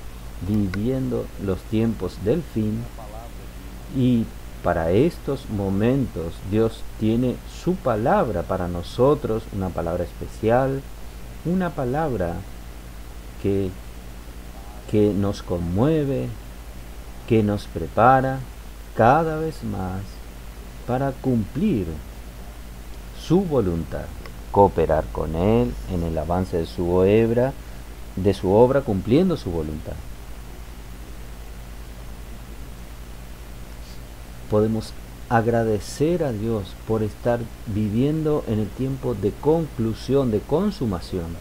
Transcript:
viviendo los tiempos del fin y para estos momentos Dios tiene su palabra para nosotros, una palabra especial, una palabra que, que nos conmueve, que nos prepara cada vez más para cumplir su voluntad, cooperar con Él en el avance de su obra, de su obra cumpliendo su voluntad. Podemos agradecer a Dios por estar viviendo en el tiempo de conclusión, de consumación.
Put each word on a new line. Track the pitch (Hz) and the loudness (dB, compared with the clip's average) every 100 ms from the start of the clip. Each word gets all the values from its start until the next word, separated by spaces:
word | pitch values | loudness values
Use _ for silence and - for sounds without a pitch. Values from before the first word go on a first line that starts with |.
| - - - - 87 | -12 -12 -12 -6 0
viviendo | 107 101 95 117 131 127 117 104 - | 0 0 0 0 0 0 -2 -4 -4
los | 98 90 | -2 -2
tiempos | - 110 113 107 90 - | 0 2 2 0 -4 -2
del | 95 165 | 0 0
fin | - 113 107 110 120 - - 110 117 - - - - - - | 0 -2 0 -2 -6 -10 -12 -12 -12 -12 -12 -12 -12 -12 -6
y | 131 127 117 107 - - - | 2 4 4 2 -6 -12 -2
para | 92 85 82 | 0 2 4
estos | 98 170 - - 135 - | 4 4 2 -4 -4 -2
momentos | 104 98 98 117 139 110 90 82 - 101 | -2 0 2 4 2 0 -4 -6 -6 0
Dios | 107 113 - - - | 2 2 0 -8 0
tiene | 107 117 127 - - - | 2 4 2 0 -8 -4
su | 165 | -2
palabra | 185 135 107 127 208 139 87 | 0 0 2 4 4 2 0
para | 85 92 90 | 0 -2 -2
nosotros, | 87 - - 131 147 110 110 - | -4 -2 4 4 4 2 -2 -4
una | 101 92 | -4 -2
palabra | 85 82 87 | -2 -2 -2
especial, | 85 - 82 - 107 120 135 135 - - - - - - | -2 -6 -10 0 4 4 4 0 -6 -10 -12 -12 -12 -6
una | 160 185 175 | 0 0 0
palabra | 156 123 143 160 110 85 90 - - - - - - - - - - | -2 0 0 0 0 0 -2 -8 -12 -12 -14 -14 -14 -12 -12 -12 -2
que, | 98 98 95 - - - - - - - - - - - - | 0 2 0 -4 -12 -12 -12 -12 -12 -14 -12 -14 -14 -14 0
que | 107 104 | 4 6
nos | 98 101 104 | 4 0 -2
conmueve, | - 87 85 95 143 160 139 127 123 113 - - - - - - - - - | -4 -2 0 2 4 4 2 -2 -4 -8 -12 -14 -14 -14 -14 -14 -14 -8 2
que | 113 | 4
nos | 104 104 - | 6 2 -2
prepara | 85 80 - 120 131 131 131 127 - - - - - | -6 0 6 8 8 4 -2 -6 -12 -14 -14 -2 6
cada | 113 151 160 156 | 6 6 4 0
vez | 160 - | -2 -4
más | 113 98 92 95 101 - - - - - - - - | -6 -4 -4 -4 -8 -10 -14 -14 -14 -14 -14 -8 -2
para | 127 135 | 0 0
cumplir | 131 135 120 98 - 214 123 85 76 - - - - - - - - - - - - | 0 2 2 0 0 2 2 0 -4 -8 -12 -12 -12 -12 -12 -12 -12 -12 -12 -12 -6
su | - 175 | 2 4
voluntad, | 185 135 95 82 80 73 73 - - - - | 4 2 2 2 -2 -6 -8 -10 -12 -12 2
cooperar | 98 98 87 78 78 - | 8 8 8 4 4 2
con | - 80 | -2 -2
Él | 80 98 117 123 - - | 2 6 6 4 -2 -4
en | 90 | -2
el | 85 80 | 0 0
avance | 78 90 92 87 | 0 0 2 0
de | 82 | -2
su | - 87 | -2 2
obra, | 90 95 110 113 120 131 - - - - - - | 6 8 6 6 4 2 0 -10 -12 -12 -12 -8
de | - 98 | 0 2
su | 92 92 | 4 6
obra | 104 123 139 | 8 8 6
cumpliendo | 131 95 101 139 190 156 | 2 0 4 4 6 2
su | 98 | -2
voluntad. | 82 78 78 - 78 - - - - - - - - - - - - - - - - - - - - - - - - - - - - - - - - - - - - - - - - - - - - - | -2 -2 -6 -8 -10 -10 -12 -12 -14 -14 -14 -14 -14 -14 -14 -12 -12 -12 -12 -12 -12 -12 -12 -14 -14 -12 -12 -12 -12 -12 -12 -12 -12 -12 -12 -12 -12 -12 -12 -12 -12 -12 -12 -12 -12 -12 -12 -12 -12 0
Podemos | 107 110 110 - - - - - | 2 4 2 -4 -10 -12 -12 2
agradecer | 113 113 117 110 104 - - 151 175 | 2 4 2 2 0 -2 0 2 2
a | 147 | 0
Dios | 107 113 110 95 - - | -2 -2 -2 -4 -8 -2
por | 110 | 0
estar | 107 - 120 120 117 - - | 0 0 0 0 -2 -10 -4
viviendo | 101 107 110 143 156 151 151 - | 0 2 4 2 2 2 0 2
en | 107 | 0
el | 101 | 0
tiempo | - 131 135 127 | -2 -2 -2 -2
de | 104 101 | 0 0
conclusión, | - 143 165 151 - 113 110 - 135 127 | 2 2 4 2 -2 -2 -2 2 2 4
de | 104 | 2
consumación. | - 151 208 196 120 87 - 92 82 85 | 2 2 2 0 0 -2 -2 -4 -4 -8